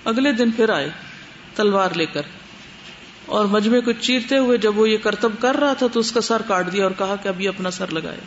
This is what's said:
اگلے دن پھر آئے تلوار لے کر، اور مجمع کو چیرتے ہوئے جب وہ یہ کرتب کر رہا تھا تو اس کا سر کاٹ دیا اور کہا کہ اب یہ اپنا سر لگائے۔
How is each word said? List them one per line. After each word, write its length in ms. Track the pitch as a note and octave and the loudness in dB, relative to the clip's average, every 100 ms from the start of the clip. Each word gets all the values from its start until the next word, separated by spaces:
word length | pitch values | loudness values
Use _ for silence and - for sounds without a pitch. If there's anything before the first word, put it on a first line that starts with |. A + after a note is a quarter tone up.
اگلے 280 | A3+ A3+ C#4 | -2 0 2
دن 160 | A#3 A#3+ | 2 2
پھر 180 | A3+ A3 | 2 2
آئے 180 | E3+ C#3+ - - - - - - | 2 -2 -8 -16 -18 -20 -20 -12
تلوار 420 | - G#3 G3 F#3 E3+ | 0 2 4 2 0
لے 100 | D#3+ | -4
کر، 140 | C#3+ D3 - - - - - - - - - - | -4 -8 -14 -20 -20 -20 -20 -20 -20 -20 -20 -4
اور 160 | G#3 G3+ | 0 2
مجمع 320 | G#3 G#3+ B3 | 2 4 2
کو 120 | A#3+ A#3 | 2 -2
چیرتے 380 | - B3+ B3 C4+ | 0 0 2 2
ہوئے 180 | B3 A#3+ | 4 4
جب 200 | G#3+ G#3 | 2 4
وہ 100 | A3 | 4
یہ 80 | G#3+ | 4
کرتب 320 | G#3+ G3+ A#3 G3+ | 0 0 -2 0
کر 160 | A#3+ C#4 | 0 2
رہا 160 | C#4+ | 2
تھا 120 | C4+ B3 | 2 0
تو 120 | A#3 | 0
اس 120 | A3+ | 0
کا 80 | A#3+ | 0
سر 200 | G#3+ A3+ A3 | 0 -2 0
کاٹ 240 | F#3 F3+ | 0 0
دیا 100 | G3 | 0
اور 140 | F#3+ F#3+ | 0 0
کہا 180 | G3 G3 | -4 -4
کہ 60 | G3 | -4
اب 120 | F3+ | -4
یہ 80 | F#3+ | -4
اپنا 220 | F#3+ F#3 | -4 -6
سر 200 | F3+ F#3 | -6 -6
لگائے۔ 320 | D#3+ E3 - | -6 -8 -12